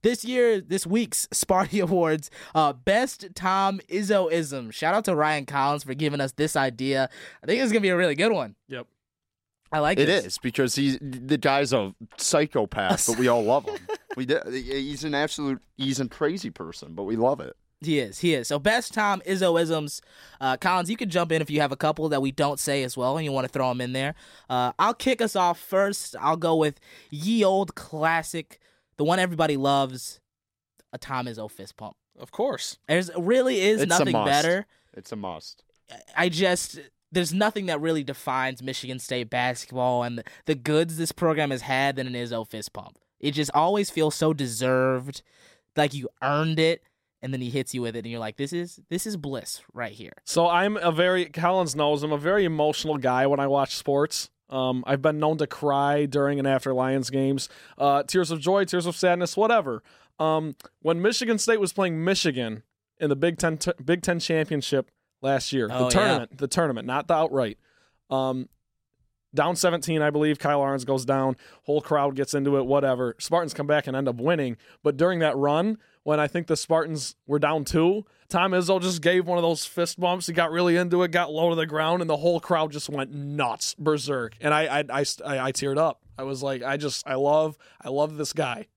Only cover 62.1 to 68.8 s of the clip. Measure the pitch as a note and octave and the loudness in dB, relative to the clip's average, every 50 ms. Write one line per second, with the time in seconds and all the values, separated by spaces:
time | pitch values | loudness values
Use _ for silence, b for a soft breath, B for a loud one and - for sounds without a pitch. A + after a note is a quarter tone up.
62.1 | G3 F#3 - F3 C3+ A#2+ A#2 A2+ A2 G#2+ - _ _ _ _ _ _ _ E3+ D3+ | 2 2 2 0 0 0 -4 -4 -6 -10 -14 _ _ _ _ _ _ _ 0 0
63.1 | C#3+ C#3 D3 E3+ E3+ - - E3 D#3+ D#3 - F3+ E3+ _ C3 B2+ E3+ F3 - - | 2 2 2 0 0 2 -2 -2 -2 -2 -4 -4 -4 _ 0 0 0 0 0 -2
64.1 | F3 E3+ - - E3+ D#3+ D#3 D#3 D#3 C#3+ C3+ - - C3+ B2+ _ _ _ _ _ | -2 -2 0 0 0 0 0 0 -2 -4 -2 0 0 0 0 _ _ _ _ _
65.1 | _ _ - C3+ C#3 C3 B2+ - C#3+ C3+ A#2 G#2 A#2+ B2+ B2+ B2+ B2+ F#3+ G#3 - | _ _ -2 0 0 0 0 -2 -2 -2 -2 0 0 0 0 4 4 4 4 4
66.1 | C3 - A#2+ - - C3+ C#3 C3 - F3+ E3+ D3+ B2+ A2+ - A2 B2+ C#3+ C#3 - | 2 0 -2 -8 -8 -6 -6 -2 0 0 0 0 0 -4 -4 -4 -4 -4 0 0
67.1 | E3+ D#3 D#3+ D3+ C3 C3+ B2 G#2+ - _ _ _ _ _ _ _ _ _ _ _ | 2 2 2 0 2 0 0 -2 -4 _ _ _ _ _ _ _ _ _ _ _
68.1 | C3+ C3+ C3 C3 C3 C3 B2 - _ _ _ _ _ _ | -2 -2 0 -2 -2 -4 -6 -10 _ _ _ _ _ _